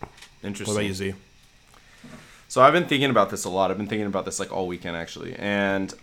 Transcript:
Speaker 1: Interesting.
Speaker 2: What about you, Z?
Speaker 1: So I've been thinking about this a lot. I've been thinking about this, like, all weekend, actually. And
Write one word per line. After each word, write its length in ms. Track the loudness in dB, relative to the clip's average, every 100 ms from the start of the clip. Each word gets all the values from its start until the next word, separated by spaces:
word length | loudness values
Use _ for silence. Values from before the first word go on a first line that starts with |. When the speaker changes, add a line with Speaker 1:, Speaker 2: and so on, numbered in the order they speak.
| -18 -18 -20 -14
Speaker 1:
Interesting. 320 | -10 -8 -4
Speaker 2:
What 60 | -2
about 60 | -2
you, 60 |
Z? 200 | -4 -6 -8 -14 -20 -20 _ -20 -20 -20 -20 -20 -20 -20 -20 -4
Speaker 1:
So 120 | 6
I've 120 | 8
been 140 | 8 2
thinking 240 | 2 4
about 200 | 4 4
this 140 | 0
a 40 | -4
lot. 220 | 0 0
I've 80 | 0
been 80 | -4
thinking 200 | -4 -2
about 180 | -4
this, 140 | -4 -6
like, 140 | -6
all 140 | -4 -4
weekend, 300 | -6 -8 -8
actually. 380 | -8 -10 -12 -6
And 560 | -2 0 2 0 -2 -6